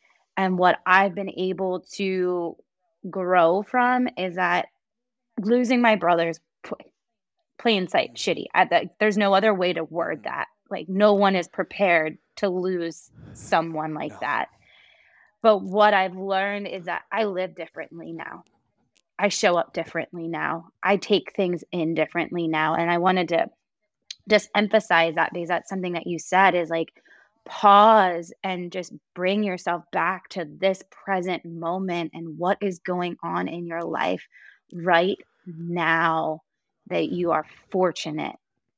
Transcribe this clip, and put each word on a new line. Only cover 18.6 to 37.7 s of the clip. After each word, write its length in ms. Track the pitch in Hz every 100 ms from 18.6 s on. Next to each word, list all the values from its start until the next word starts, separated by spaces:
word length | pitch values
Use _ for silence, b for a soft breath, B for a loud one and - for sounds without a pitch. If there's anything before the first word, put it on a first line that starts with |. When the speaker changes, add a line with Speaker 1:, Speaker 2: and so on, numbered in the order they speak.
| _ _ _ _ _ -
Speaker 1:
I 100 | 196
show 280 | - 208 175
up 180 | 165
differently 540 | - 160 170 - 175 165
now. 400 | 165 151 165 170 _
I 140 | 180 202
take 360 | - 196 - -
things 260 | 185 175 -
in 220 | 180 160
differently 540 | 165 156 180 156 175 165
now. 260 | 156 156
And 160 | 165 170
I 80 | 175
wanted 300 | 180 185 175
to 200 | 165 - - _ _ _ _ - - -
just 200 | 208 -
emphasize 640 | 208 208 220 208 170 165 156
that 160 | 160
because 160 | 175 170
that's 200 | 170 -
something 240 | 190 180
that 140 | 175 165
you 120 | 170
said 360 | - 180 190
is, 160 | 175 160
like, 220 | 165 165 b b b b _
pause 880 | - - 208 202 214 220 185 170 170 -
and 260 | 190 180 175
just 200 | 185 180 - _
bring 280 | - 185 202
yourself 400 | 208 180 - 170 -
back 360 | 185 165 185 -
to 160 | 190 156 156
this 220 | 190 185 -
present 540 | - - 190 180 175
moment 680 | 175 165 165 185 190 175 160
and 240 | 165 165 156
what 180 | 175 202
is 180 | 202 175
going 380 | - 180 175 175
on 260 | 170 175 180
in 180 | 175 170
your 160 | 165
life 440 | 170 - - 180 - b b b _
right 460 | 175 170 170 185 202 _ _ -
now 920 | 160 170 170 160 165 165 160 156 156 _ _ _ _ -
that 220 | 175 160
you 220 | 175 170
are 120 | 151 151 - _